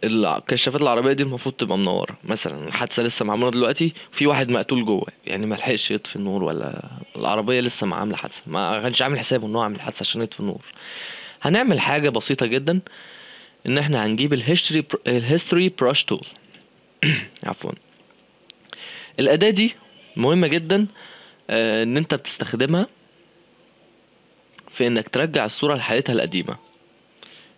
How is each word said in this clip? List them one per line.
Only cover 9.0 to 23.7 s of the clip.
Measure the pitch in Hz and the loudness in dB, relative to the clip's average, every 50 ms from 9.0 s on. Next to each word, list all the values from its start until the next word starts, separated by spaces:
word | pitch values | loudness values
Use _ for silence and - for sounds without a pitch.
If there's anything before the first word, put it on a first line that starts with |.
عامل | 131 139 143 120 | 0 0 0 -2
حسابه | 113 - 131 120 110 | -2 -2 -2 -2 -2
ان | 107 107 | -2 -2
هو | 117 | -2
عامل | 113 104 104 95 | -2 -2 -4 -6
حادثة | - 113 - - | -8 -10 -8 -6
عشان | 104 - - 113 | -6 -6 -4 -4
يطفي | 113 107 - - | -4 -6 -6 -6
النور. | 104 98 - - - - - - - - - - - - - - - - - - | -6 -6 -6 -8 -10 -18 -20 -20 -20 -18 -16 -16 -14 -14 -16 -16 -18 -18 -10 -4
هنعمل | - 143 180 226 262 247 165 - | 0 2 2 2 4 2 2 2
حاجة | - - 139 151 147 143 | 2 0 0 2 2 2
بسيطة | 120 113 - - 139 - 127 | 0 0 0 0 0 0 0
جدًا، | 113 120 135 139 160 175 190 - - - - - - - - - - - - - - _ _ - | 0 0 0 0 2 0 0 -2 -4 -16 -20 -20 -20 -20 -20 -20 -20 -20 -20 -20 -20 _ _ -4
ان | - 131 143 | -2 0 0
احنا | 147 151 147 117 107 | 2 2 2 2 2
هنجيب | 107 110 113 139 147 | 0 0 0 2 2
الهيستوري | 147 127 110 135 175 175 - - 156 156 | 0 0 2 2 2 2 2 0 0 0
بر-، | 151 - - - - | -2 -2 -4 -4 0
الهيستوري | 123 123 123 117 123 156 175 - - 175 170 185 180 | 0 0 0 2 2 2 0 2 2 2 2 2 2
brush | 180 - 127 123 147 - - | 2 2 2 2 2 2 0
تول. | - 107 - - - - - _ _ - - - _ _ _ _ _ _ - - | -2 -2 -4 -6 -10 -20 -20 _ _ -20 -20 -20 _ _ _ _ _ _ -2 0
<clears throat> | 151 151 - 101 - - - - | 0 0 0 -4 -10 -14 -10 -8
عفوًا. | - - - - - - - _ _ _ _ _ _ _ _ _ _ _ _ _ - - _ _ - - - - - - - - - - - | -8 -8 -6 -8 -10 -10 -10 _ _ _ _ _ _ _ _ _ _ _ _ _ -20 -20 _ _ -20 -20 -20 -18 -18 -18 -18 -20 -10 -2 0
الأداة | 135 139 147 165 202 220 | 4 4 6 6 6 6
دي | 202 196 220 233 - - - - - - - - - | 6 4 2 2 0 -4 -20 -20 -20 -20 -20 -10 -4
مهمة | - 117 139 170 185 175 | 0 2 4 4 4 4
جدًا، | 143 156 170 160 160 190 202 214 202 - - - - - - - - - _ _ - | 4 2 0 2 2 2 2 2 0 -2 -10 -20 -20 -20 -20 -20 -20 -20 _ _ -2
آه، | 113 113 113 113 107 110 | 0 2 2 2 2 2
ان | 113 117 123 | 2 2 2
انت | 147 160 - 147 | 0 0 0 -2
بتستخدمها | 135 - - - - 131 - 123 117 135 143 165 180 226 - - _ _ _ _ _ _ _ _ _ _ _ _ _ _ _ | -4 -4 -8 -8 -8 -8 -4 0 2 2 4 4 2 2 0 -4 _ _ _ _ _ _ _ _ _ _ _ _ _ _ _